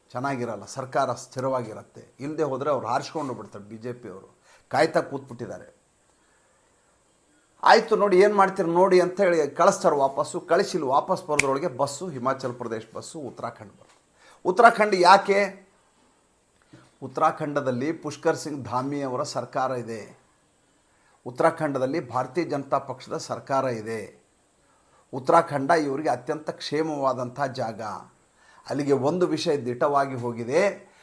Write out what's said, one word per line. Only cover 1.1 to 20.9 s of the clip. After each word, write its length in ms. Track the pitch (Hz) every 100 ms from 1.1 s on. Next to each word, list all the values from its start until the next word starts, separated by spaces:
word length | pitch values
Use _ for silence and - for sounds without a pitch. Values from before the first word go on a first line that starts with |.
ಸ್ಥಿರವಾಗಿರತ್ತೆ, 1000 | 120 - 131 131 131 110 98 - - - -
ಇಲ್ಲದೆ 240 | 139 156
ಹೋದರೆ 260 | 147 131 147
ಅವ್ರು 180 | 131 107
ಹಾರಿಸ್ಕೊಂಡು 460 | 135 135 160 139
ಬಿಡ್ತಾರೆ, 320 | 110 101 101 101
ಬಿ 120 | 110
ಜೆ 160 | 120
ಪಿ 160 | 123 117
ಅವರು 280 | 95 - _ _ _ _
ಕಾಯ್ತಾ 320 | 131 160 170
ಕೂತ್ಬಿಟ್ಟಿದ್ದಾರೆ." 760 | - 139 - 123 104 90 - _ _ _ _ _ _ _ _ _ _ _ _ _ _ _ _ _ _ _
"ಆಯ್ತು 320 | - 220 220 208
ನೋಡಿ, 240 | 202 180
ಏನು 160 | 208 202
ಮಾಡ್ತೀರಿ 360 | 190 185 165
ನೋಡಿ" 300 | 170 190 185
ಅಂತ 200 | 175 180
ಹೇಳಿ 260 | 196 165 143
ಕಳಿಸ್ತಾರೆ 480 | 165 185 196 180 147
ವಾಪಸ್ಸು. 460 | 135 - 147 175
ಕಳಿಸಿ 360 | - 175 180 175
ಇಲ್ಲಿ 120 | 135
ವಾಪಸ್ 340 | 139 - 180
ಬರೋದ್ರೊಳಗೆ 440 | - 147 143 139 175
ಬಸ್ಸು, 400 | 123 135 - 185
ಹಿಮಾಚಲ 440 | 135 123 131 131
ಪ್ರದೇಶ 320 | 123 117 110 - 107
ಬಸ್ಸು 240 | - 165
ಉತ್ತರಾಖಂಡ್ 520 | 123 - 117 - 101
ಬರುತ್ತೆ. 280 | - - _ _ _ - - 170
ಉತ್ತರಾಖಂಡ್ 500 | 185 226 - 214 190
ಯಾಕೆ? 720 | 170 196 202 196 196 - - _ _ _ _ _ _ _ _ _ _ - _ _
ಉತ್ತರಾಖಂಡದಲ್ಲಿ 880 | 131 151 156 160 151 143 131 120 143
ಪುಷ್ಕರ್ 460 | 160 151 - 165 151
ಸಿಂಗ್ 260 | 156 143
ಧಾಮಿ 380 | 107 123 135 143
ಅವರ 220 | 139 127
ಸರ್ಕಾರ 480 | 151 135 120 135 131
ಇದೆ. 480 | 127 113 113 98 - _ _ _ _ _ _ _